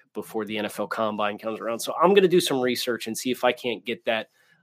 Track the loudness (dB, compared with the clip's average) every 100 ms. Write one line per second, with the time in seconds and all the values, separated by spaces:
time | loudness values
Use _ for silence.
0 | _ -12 -8 -6 -6 -4 -6 -4 -6 -2
1 | -2 0 -4 -4 -8 -6 -6 -6 -6 4
2 | 6 8 8 4 2 0 0 0 -2 -4
3 | -4 -6 -4 0 0 0 -4 -6 -6 -8
4 | -4 -4 -4 _ _ _